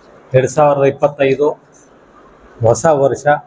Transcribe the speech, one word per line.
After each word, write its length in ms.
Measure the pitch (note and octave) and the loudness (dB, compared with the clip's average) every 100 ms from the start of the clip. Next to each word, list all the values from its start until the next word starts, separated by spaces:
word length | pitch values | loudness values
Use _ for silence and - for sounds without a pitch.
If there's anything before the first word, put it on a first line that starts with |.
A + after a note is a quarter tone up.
| _ - - | _ -20 -2
ಎರಡ್ 140 | C3 B2 | 0 0
ಸಾವಿರದ 340 | D#3 D3 C#3 | 0 0 2
ಇಪ್ಪತ್ತೈದು 680 | C#3 C3+ C#3+ C#3+ C3+ C3+ D3 - _ _ _ _ _ - - - - - A2+ | 0 0 -2 0 -2 0 -2 -4 _ _ _ _ _ -20 -20 -20 -20 -4 0
ಹೊಸ 200 | A#2 E3 | 0 0
ವರ್ಷ, 400 | D3 C3+ A#2 D3 D3 | 0 0 -2 -2 -2